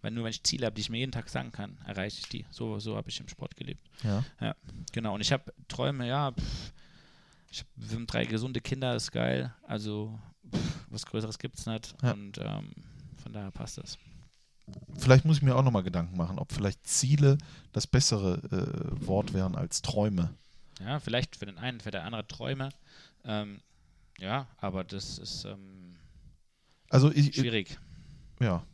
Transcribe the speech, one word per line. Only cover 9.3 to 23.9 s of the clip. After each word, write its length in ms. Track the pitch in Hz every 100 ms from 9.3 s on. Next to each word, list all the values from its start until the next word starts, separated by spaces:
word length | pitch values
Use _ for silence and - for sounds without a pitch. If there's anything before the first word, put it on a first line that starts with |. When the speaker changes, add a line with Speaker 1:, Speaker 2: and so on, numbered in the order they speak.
| 131 131 - -
Speaker 1:
Also, 500 | 107 107 104 107 110 - - -
pff, 60 | - - - -
was 140 | 107 -
Größeres 320 | - 110 110
gibt's 260 | - - -
nicht. 300 | 110 - -
Speaker 2:
Ja. 100 | 127
Speaker 1:
Und, 260 | 107 101 104
ähm, 320 | 52 52 101 - - - - -
von 120 | -
daher 180 | 110 98
passt 280 | - 113 -
das. 200 | - - - - - _ _ _ - - - -
Speaker 2:
Vielleicht 260 | 131 131
muss 140 | 156 151
ich 40 |
mir 140 | 139 123
auch 80 |
nochmal 180 | 135 110
Gedanken 340 | 92 90 85 92
machen, 220 | 85 95
ob 140 | -
vielleicht 340 | - 98 - -
Ziele 520 | - 127 143 143 143 - - -
das 140 | - -
bessere, 460 | 123 - 107 98 90 -
äh, 540 | 95 - - - - -
Wort 260 | 95 104
wären 220 | 98 92 90
als 260 | 87 -
Träume. 500 | - - 104 95 82 - - - - -
Speaker 1:
Ja, 220 | 95 143
vielleicht 340 | - 120 -
für 120 | - 101
den 120 | 90
einen, 220 | 123 120
für 100 | 110
der 140 | 98
andere 240 | 85 113 104
Träume. 400 | - 123 135 135 - - - - _
Ähm, 340 | 120 107 104 101 _ _ _